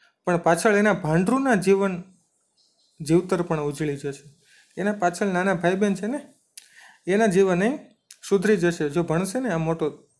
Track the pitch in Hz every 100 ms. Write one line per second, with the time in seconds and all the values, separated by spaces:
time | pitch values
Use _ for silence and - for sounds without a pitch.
0 | _ _ - 175 170 170 226 202 208 185
1 | 160 160 190 262 269 214 180 196 196 175
2 | - _ _ _ _ _ _ _ _ -
3 | 151 165 180 185 175 160 147 143 151 143
4 | 143 139 147 _ _ _ _ - 196 208
5 | 175 175 202 180 190 175 175 190 208 180
6 | 208 285 - _ _ - - - - _
7 | - 196 226 180 196 175 208 294 - _
8 | _ - - 196 208 208 175 170 147 165
9 | 170 160 196 254 254 165 160 165 151 151
10 | _ _